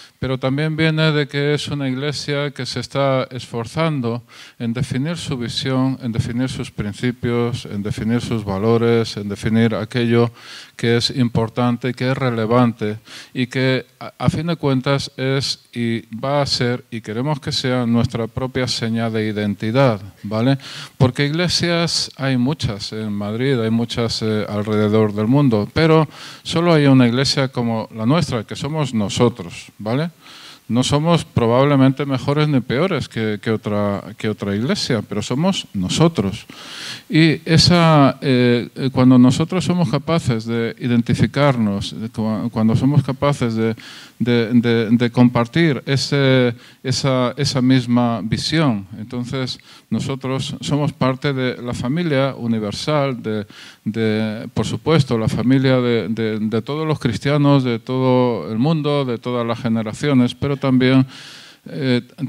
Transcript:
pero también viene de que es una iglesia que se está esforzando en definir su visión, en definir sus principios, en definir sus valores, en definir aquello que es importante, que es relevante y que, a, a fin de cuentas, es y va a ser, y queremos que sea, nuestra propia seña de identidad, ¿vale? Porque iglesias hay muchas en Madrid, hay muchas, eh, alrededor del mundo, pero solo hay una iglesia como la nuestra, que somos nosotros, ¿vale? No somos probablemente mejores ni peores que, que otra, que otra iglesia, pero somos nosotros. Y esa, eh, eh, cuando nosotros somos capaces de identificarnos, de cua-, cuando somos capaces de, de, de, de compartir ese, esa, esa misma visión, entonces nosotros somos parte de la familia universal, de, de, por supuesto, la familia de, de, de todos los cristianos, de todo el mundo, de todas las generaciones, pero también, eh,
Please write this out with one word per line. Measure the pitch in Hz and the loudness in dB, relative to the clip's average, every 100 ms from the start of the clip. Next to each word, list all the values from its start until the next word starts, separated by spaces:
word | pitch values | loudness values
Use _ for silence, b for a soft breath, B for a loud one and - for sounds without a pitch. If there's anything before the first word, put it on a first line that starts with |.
| B _ | B _
pero | 131 131 | -6 -2
también | 131 139 156 156 | -2 0 -2 0
viene | 160 156 160 | 0 2 2
de | 151 139 | 2 -2
que | 143 143 | -2 0
es | 147 - | -2 -2
una | 143 135 | -4 -4
iglesia | 127 147 139 - 143 143 | -4 -4 -6 -4 -4 -4
que | 139 | -6
se | 123 127 | -8 -8
está | 113 139 139 131 117 | -6 0 0 0 -2
esforzando | 127 - 120 113 156 165 147 117 117 B B B - | -8 -10 -8 -6 -2 -2 -2 -4 -6 B B B -8
en | 120 | -6
definir | 117 131 131 151 170 | -4 -4 -4 -4 -6
su | - 135 | -6 -6
visión, | 117 - 135 131 131 131 | -6 -6 -2 0 0 -2
en | 127 | -4
definir | 110 - 117 131 | -4 -4 -4 -4
sus | 135 123 | -6 -10
principios, | - 104 101 127 120 120 120 117 - - | -8 -8 -4 -4 -2 -2 0 -2 -4 -8
en | 101 | -8
definir | 101 - 110 120 | -6 -4 -2 -2
sus | - 117 | -2 -4
valores, | 101 95 113 117 117 117 110 - | -4 -2 2 2 4 2 0 -6
en | 101 | -8
definir | 98 113 113 113 | -4 0 2 2
aquello | 101 110 123 117 117 117 B B B B | 0 -4 -2 2 2 2 B B B B
que | - 117 117 | -4 0 2
es | - | 0
importante, | 139 120 120 113 - 123 120 131 | 0 0 0 -2 0 0 0 -4
que | 120 127 | -2 -2
es | 135 | -2
relevante | 131 113 110 123 120 110 104 107 B B B | -2 0 2 4 4 0 -6 -6 B B B
y | - 123 | -6 -4
que, | 135 131 131 - - | -2 0 -2 -4 -14
a, | 120 - | -16 -4
a | 123 | -2
fin | 156 170 | -2 -2
de | 165 | -2
cuentas, | 143 131 135 139 - - | 0 0 0 -2 -2 -6
es | 131 135 - - _ | -2 -2 -4 -8 _
y | 120 117 113 - 110 | -6 -4 -4 -6 -8
va | 135 143 | -2 0
a | 139 | 0
ser, | - 123 123 - | 0 0 -2 -6
y | 113 | -12
queremos | 107 107 139 151 | -8 -4 -4 -4
que | - | -4
sea, | - 127 127 | -4 -2 0
nuestra | 117 117 113 117 113 | 2 2 2 -2 -6
propia | 127 127 131 127 | -6 -4 -2 -4
seña | - 113 113 113 | -2 -4 -2 -2
de | 110 107 | -2 -2
identidad, | 104 104 98 110 123 135 104 98 - | -2 -2 -2 0 2 2 2 -6 -14
¿vale? | 104 107 123 139 B B B - | -6 0 0 0 B B B 0
Porque | 127 - 143 | 2 2 -2
iglesias | 160 175 - 175 170 165 - - - | -2 -2 0 0 0 0 -2 -6 -6
hay | 135 131 | -2 0
muchas | 123 160 131 101 - | 0 -2 -4 -6 -8
en | 110 110 | -8 -6
Madrid, | 101 104 113 131 127 | -6 -4 -2 0 0
hay | 113 | 2
muchas, | 113 117 - 117 - | 0 -2 -2 -2 -2
eh, | 110 107 101 | -2 -2 -2
alrededor | 104 104 107 107 110 107 | -4 -2 0 4 4 2
del | 104 110 | 0 2
mundo, | 139 143 107 104 | 4 4 2 0
pero | - 160 160 151 B B B | 2 4 4 2 B B B
solo | - 165 175 | -6 0 4
hay | 160 143 | 6 8
una | 131 120 | 8 6
iglesia | 120 139 - 131 | 4 0 0 -2
como | 127 117 113 - | -2 -2 -4 -6
la | 113 110 | -2 0
nuestra, | 165 160 120 | 2 0 -4
que | 101 107 | -6 -8
somos | 143 156 131 | -6 -4 -2
nosotros, | 117 98 - 120 113 85 - - - | -2 -2 2 2 2 -8 -14 -18 -10
¿vale? | 104 127 165 B B B B B - | -4 -4 -4 B B B B B -4
No | 113 | -2
somos | - 147 160 165 | 2 2 2 2
probablemente | - - 113 120 143 139 135 135 143 | 0 0 4 4 4 6 4 4 -2
mejores | 131 139 147 151 | -2 0 0 2
ni | 139 | 0
peores | 107 120 190 147 113 | 0 0 0 -2 -4
que, | 117 110 104 | -4 -4 -2
que | 120 | -2
otra, | 110 110 104 104 101 - 110 | -2 -2 -2 0 -2 -8 -8
que | 110 | -6
otra | 104 101 | -4 -4
iglesia, | 101 131 208 - 120 | -2 -2 -2 -2 -4
pero | - 101 | -4 -6
somos | - 127 180 190 - | -4 -2 0 -2 -6
nosotros. | 101 90 - 165 165 98 95 - B B B B B - | -4 -2 2 2 2 -2 -4 -12 B B B B B -2
Y | 175 160 139 | 4 4 2
esa, | - 160 - 175 165 156 135 - | 2 4 6 6 6 6 6 2
eh, | 151 127 123 120 101 | 2 4 4 2 -2
eh, | - 135 | -4 -2
cuando | 131 127 127 | 4 6 8
nosotros | 127 - 165 185 | 6 4 0 -2
somos | - 180 143 | 0 0 0
capaces | 139 147 165 127 113 | 0 0 -2 0 -2
de | 113 117 117 - | -2 -2 -4 -4
identificarnos, | 123 120 117 139 113 139 143 123 107 98 - - | 0 0 2 2 0 2 0 2 0 -2 -6 -10
de | 113 | -10
cua-, | - 110 107 117 | -6 -4 -4 -4
cuando | 110 110 | 0 2
somos | 113 135 147 | 2 2 2
capaces | 139 131 143 143 120 | 0 0 -2 0 -2
de, | 113 113 110 B B B - | 0 -2 -4 B B B -4
de, | 117 120 110 | 0 2 2
de, | 120 117 117 110 | 2 4 2 2
de | 117 120 | 2 2
compartir | 127 123 120 117 160 170 120 - | 4 4 4 0 2 2 0 -2
ese, | 135 - 143 135 131 123 117 B B | -2 0 2 4 4 2 -2 B B
esa, | 131 127 143 127 123 - | -6 -2 0 0 0 -2
esa | 143 135 | -4 0
misma | 127 131 120 120 120 113 | 2 2 2 2 2 -2
visión, | 110 110 - 156 151 107 95 110 | -4 -4 -2 0 0 0 -6 -14
entonces | 104 123 120 131 127 - B B - | -10 -8 -6 -6 -6 -10 B B -6
nosotros | 113 135 135 131 135 - - | -4 -4 -6 -4 -4 -6 -8
somos | - 143 139 | -4 -2 -2
parte | - 131 131 147 | 0 -2 0 -2
de | 131 127 - | -2 -2 -4
la | 120 | -6
familia | 113 123 156 175 135 135 117 | -4 -2 -2 0 0 0 -2
universal, | 117 113 104 - - 151 139 117 | -2 -2 -2 -6 -2 0 -2 -4
de, | 110 107 98 B B B | -6 -6 -6 B B B
de, | 110 110 110 107 110 107 135 | -6 -2 0 0 -2 -6 -6
por | - 107 | -4 -4
supuesto, | 113 - 160 - 117 | -4 2 2 2 0
la | 110 | 0
familia | - 113 135 131 127 | 0 2 2 4 2
de, | 123 117 90 | 2 0 0
de, | 113 110 107 | -2 -2 -2
de | 107 113 | -2 -2
todos | 110 147 156 | -2 -4 -2
los | 147 | -2
cristianos, | 135 110 143 147 143 143 | -2 -2 0 2 4 4
de | 127 113 | 2 -2
todo | 117 127 131 127 123 110 78 | -4 0 2 4 2 0 -4
el | 110 | 0
mundo, | 143 165 147 143 | 0 0 0 0
de | 131 113 | -2 -4
todas | 127 123 117 | -4 -2 -2
las | 117 | -2
generaciones, | 120 113 110 110 147 131 123 | -2 -2 -2 -4 2 2 2
pero | - 143 139 | 0 -4 -2
también, | 139 127 127 131 131 B B B B B - | 2 4 4 4 2 B B B B B -14
eh, | 160 131 123 117 - | -6 -2 -2 -2 -8